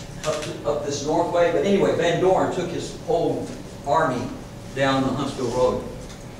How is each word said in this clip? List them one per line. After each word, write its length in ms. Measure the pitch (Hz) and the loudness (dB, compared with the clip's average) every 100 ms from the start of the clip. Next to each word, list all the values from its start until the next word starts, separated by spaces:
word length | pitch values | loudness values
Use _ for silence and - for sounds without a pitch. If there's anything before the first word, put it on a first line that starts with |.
| - - | -12 -8
up, 420 | 151 156 151 - 143 | -4 -4 -4 -6 -4
up 200 | 147 143 | -2 -2
this 180 | 139 | -4
north 280 | 147 165 165 | 0 0 2
way, 160 | 175 170 | 4 4
but 140 | - 190 | 4 4
anyway, 300 | 196 151 - | 4 4 4
Van 240 | 170 160 | 2 4
Dorn 340 | 185 185 180 | 4 4 2
took 160 | - 170 | -2 -4
his 280 | - - - - | -4 -6 -8 0
whole 400 | - 156 131 - - - - - | 2 2 -2 -6 -10 -12 -8 0
army 380 | - 127 123 - - - - - | 2 2 0 -4 -8 -12 -14 -8
down 280 | 131 135 135 | 0 2 4
the 60 | 131 | 2
Huntsville 420 | - - - 120 | 0 -4 -2 -2
Road. 400 | 123 127 - - - - - - | 2 2 2 -4 -10 -12 -14 -14